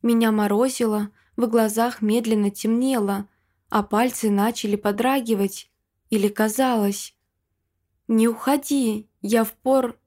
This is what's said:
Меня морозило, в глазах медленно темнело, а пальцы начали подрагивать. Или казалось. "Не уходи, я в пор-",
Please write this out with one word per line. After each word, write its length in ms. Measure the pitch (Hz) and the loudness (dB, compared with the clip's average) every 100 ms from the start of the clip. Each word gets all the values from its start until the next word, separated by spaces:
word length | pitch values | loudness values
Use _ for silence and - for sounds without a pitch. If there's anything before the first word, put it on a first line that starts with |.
Меня 300 | 233 233 226 | 2 2 2
морозило, 760 | 214 208 202 262 254 233 214 208 _ _ - | 2 2 2 0 0 -2 -2 -4 _ _ -4
в 100 | 233 | 0
глазах 560 | 226 220 214 233 - | 2 2 0 -2 -2
медленно 480 | 214 226 226 214 202 | 0 0 2 0 0
темнело, 760 | 202 214 226 262 254 202 196 202 _ _ _ _ | -2 -2 0 0 0 -2 -4 -6 _ _ _ _
а 140 | 214 | -4
пальцы 480 | 208 208 247 - 220 | 0 0 0 0 0
начали 460 | 202 214 226 214 208 | 2 0 -2 -4 -2
подрагивать. 920 | 208 202 247 269 233 214 196 - - _ _ _ _ | -2 0 0 0 0 -2 -2 -4 -18 _ _ _ _
Или 180 | 220 202 | 0 0
казалось. 880 | 208 220 214 262 233 202 202 - _ _ _ _ _ _ _ _ _ - | 0 -2 2 0 2 0 -2 -10 _ _ _ _ _ _ _ _ _ -2
"Не 180 | 226 226 | 2 2
уходи, 840 | 226 - 285 - 285 233 214 - _ | 0 0 -2 0 0 0 -2 -8 _
я 240 | 202 233 | 0 0
в 80 | 220 | 0
пор-", 460 | - 254 269 247 - | -4 0 2 0 -8